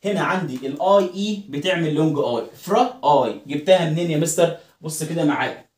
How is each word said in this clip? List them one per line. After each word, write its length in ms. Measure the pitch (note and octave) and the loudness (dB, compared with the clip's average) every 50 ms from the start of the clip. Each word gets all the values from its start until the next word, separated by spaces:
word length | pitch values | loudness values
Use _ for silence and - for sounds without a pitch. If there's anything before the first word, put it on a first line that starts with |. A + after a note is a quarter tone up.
| _ | _
هنا 160 | G3 G#3 F#3 | -2 -2 -2
عندي 460 | D3 - F#3+ F#3+ F3 D3 B2+ B2+ B2+ | 0 0 -2 -2 -2 -4 -8 -8 -8
ال 140 | C3+ C#3+ - | -8 -6 -2
آي 280 | - F#3 G3 G3+ F#3+ F3+ F3+ | 2 4 6 6 4 2 -2
إي 280 | F#3+ G3+ G#3+ G#3+ G3 - - | -4 -4 -4 -4 -6 -6 -8
بتعمل 440 | C3+ C#3+ C#3+ F3+ F#3 F3 E3 D#3 D3+ | -8 -6 -2 -2 0 0 0 0 0
لونج 220 | D3 D#3 D#3+ C#3+ | 2 2 2 2
آي. 280 | C#3 C3 - A#2+ A2+ G#2+ - - | 0 -2 -2 -2 -4 -6 -8 -12
فرا 440 | - - - F#3+ A3+ B3+ B3 - - - | -18 -6 0 2 2 2 2 0 -4 2
آي. 380 | - D3 B2+ - A2+ G#2+ G2+ - | 2 4 4 4 0 -2 -6 -10
جبتها 420 | - C#3 D3 D3 - F#3 F#3 E3+ D#3 | -6 -6 -6 2 4 4 4 4 2
منين 220 | D#3 E3 F3 E3+ | -2 -2 -2 -2
يا 60 | D#3+ | -2
مستر؟ 400 | D3+ D#3 E3 - - F3 E3 D#3+ - - _ _ _ | -2 0 -2 0 2 0 0 0 -4 -14 _ _ _
بص 220 | - D#3+ D3+ - D#3 | -12 -12 -8 -8 -8
كده 220 | D#3 E3 E3+ D#3+ | -6 -4 -2 0
معايا. 400 | D3 C#3+ - A#2 G2+ - - - _ _ | 0 0 0 -2 -4 -6 -10 -16 _ _